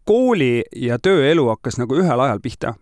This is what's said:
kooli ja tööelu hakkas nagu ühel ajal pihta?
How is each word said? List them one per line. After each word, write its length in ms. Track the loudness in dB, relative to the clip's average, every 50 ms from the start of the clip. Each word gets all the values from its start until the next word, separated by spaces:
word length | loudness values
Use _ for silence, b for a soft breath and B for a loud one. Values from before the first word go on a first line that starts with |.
| -2
kooli 560 | 0 2 2 2 2 2 2 2 0 0 0 -2 -6 -8 -6 -4
ja 140 | -4 -4 0
tööelu 460 | 0 2 2 4 4 2 2 2 2 0
hakkas 300 | -2 -4 -6 -10 -6 -6
nagu 160 | -4 -2 0
ühel 240 | 0 0 0 2 0 0
ajal 120 | 0 -2 -4 -6
pihta? 320 | -10 -10 -8 -8 -8 -8 -10